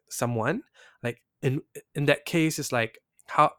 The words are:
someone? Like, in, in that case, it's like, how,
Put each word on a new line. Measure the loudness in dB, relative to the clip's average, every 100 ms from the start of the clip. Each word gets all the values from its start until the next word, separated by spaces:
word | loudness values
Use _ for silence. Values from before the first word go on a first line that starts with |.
| -12
someone? | -4 -2 0 0 -2 -6 _ -20 _
Like, | -8 -8 _ _
in, | -2 -2 -6 -18 -10 -2
in | 2
that | 0 0
case, | 0 0 -2
it's | -4
like, | -2 -2 -6 _ _ -2
how, | 2 2